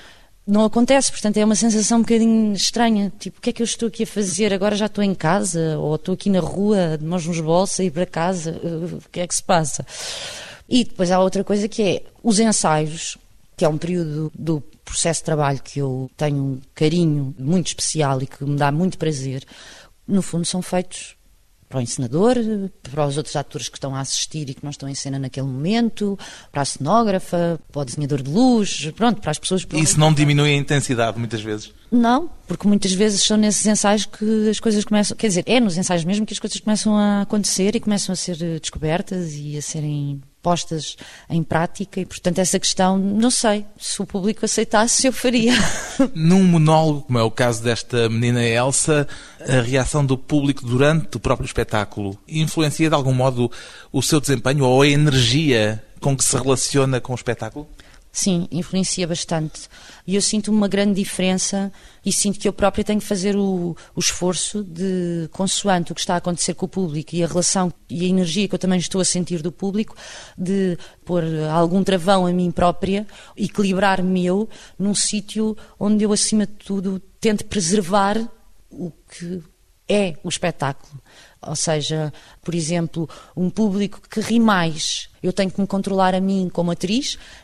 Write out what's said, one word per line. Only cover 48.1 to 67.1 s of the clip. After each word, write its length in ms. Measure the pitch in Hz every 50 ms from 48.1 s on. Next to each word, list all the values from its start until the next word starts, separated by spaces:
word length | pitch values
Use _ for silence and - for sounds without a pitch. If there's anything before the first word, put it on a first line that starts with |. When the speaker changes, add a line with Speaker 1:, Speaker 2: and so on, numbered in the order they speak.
| 113 113 120 120 120 123 117
Speaker 2:
Elsa, 640 | 117 113 117 123 139 139 - - - 156 147 143 - - - - - - -
a 220 | - - 135 127
reação 440 | 117 117 127 135 127 - - 151 143
do 120 | 131 131 127
público 480 | - - - 151 139 143 135 - -
durante 500 | 117 120 127 139 147 160 165 - - -
o 40 | 110
próprio 260 | - - 127 113 -
espetáculo 720 | 131 - - 117 - - 107 101 - - 107 104 98 95 - - -
influencia 640 | 160 156 160 156 - 165 156 151 139 - 160 151
de 60 | 151
algum 180 | 147 135 131 127
modo 360 | 127 127 135 127 123 120 120 - - - - - - - -
o 120 | - -
seu 180 | 127 - 165 151
desempenho 460 | - - 139 123 - 127 139 151 135
ou 160 | 127 127 135
a 60 | 143 147
energia 920 | 143 147 151 151 135 131 123 113 120 147 165 147 123 113 107 107 110 113 - - - -
com 160 | - 147 135 127
que 80 | -
se 100 | - -
relaciona 640 | 127 - 135 131 127 - - - 139 135 135 131 123
com 140 | - - 127
o 20 |
espetáculo? 500 | 117 - 127 113 - 123 110 - 147 151 - - - - - - - - - -
Speaker 1:
Sim, 320 | - - 202 185 170 180 -
influencia 560 | - 170 - - - 190 185 - - - 180 156
bastante. 540 | 175 165 - - 175 160 156 156 - - - - - - - - - - -
E 80 | - 185
eu 80 | 202
sinto 300 | 196 - - 214 202 208
uma 160 | 214 214 202 196
grande 260 | 196 196 202 208 202 180
diferença 720 | 196 - - - 185 185 185 190 - - - 196 196 196 - - - - - - -
e 80 | 202 196
sinto 240 | - - 208 185 -
que 80 | - 208
eu 60 | 196
própria 300 | - 202 196 - - 208
tenho 160 | - 214 208
que 60 | - -
fazer 280 | 202 185 175 208 196
o, 400 | 202 202 196 190 180 175 175 160 - - - -
o 40 | -
esforço 640 | 175 - - - 175 180 185 - - - - 208 208
de, 640 | 180 160 165 185 190 185 185 180 175 170 170 165 156
consoante 600 | - - 190 190 - - - 208 185 175 170 -
o 40 | 170
que 60 | -
está 120 | - - 185
a 40 | 175
acontecer 360 | - 180 175 160 - - 165
com 140 | - - -
o 20 |
público 460 | - 190 190 165 143 156 - -